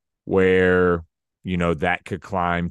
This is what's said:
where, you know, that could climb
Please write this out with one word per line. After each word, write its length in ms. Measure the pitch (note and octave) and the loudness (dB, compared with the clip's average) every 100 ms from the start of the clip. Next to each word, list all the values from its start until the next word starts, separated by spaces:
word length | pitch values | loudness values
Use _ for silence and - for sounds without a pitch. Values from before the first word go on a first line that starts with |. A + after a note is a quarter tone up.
| _ _ | _ _
where, 800 | - F#2+ F#2 F#2 F#2 F2+ F2+ E2+ - _ _ _ | -2 2 4 4 4 2 2 0 -4 _ _ _
you 140 | F#2 F2+ | -8 -2
know, 160 | E2+ | -2
that 320 | D#2+ F2+ F2 - | 0 -2 -4 -6
could 160 | F#2 | -12
climb 480 | - F#2+ F2 F2 F2 | -6 -4 -2 -2 -4